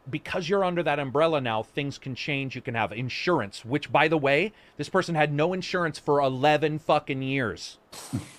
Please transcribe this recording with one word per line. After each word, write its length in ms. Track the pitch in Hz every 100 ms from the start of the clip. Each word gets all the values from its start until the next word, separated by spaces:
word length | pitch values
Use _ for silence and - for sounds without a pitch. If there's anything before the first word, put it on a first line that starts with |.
| -
because 380 | 139 - 185 160
you're 140 | 202
under 180 | 185 175
that 160 | 160 147
umbrella 420 | 139 131 165 156
now, 220 | 123 110
things 340 | 110 - 143 -
can 180 | 139
change. 400 | 123 - 139 135
You 60 | 127
can 140 | 123
have 180 | 117 104
insurance," 720 | 104 123 - - 170 101 -
which, 260 | 113 147 -
by 160 | 147 156
the 120 | 160
way, 340 | 139 143 208 - - -
this 140 | 147
person 240 | 190 175
had 180 | 160 151
no 220 | 147 160
insurance 440 | 185 180 180 165 147
for 220 | - 143
eleven 580 | 139 131 147 151 156 151
fucking 440 | - 151 - 135
years. 560 | 131 135 117 82 - - _ - -
<laughs> 80 | 113 -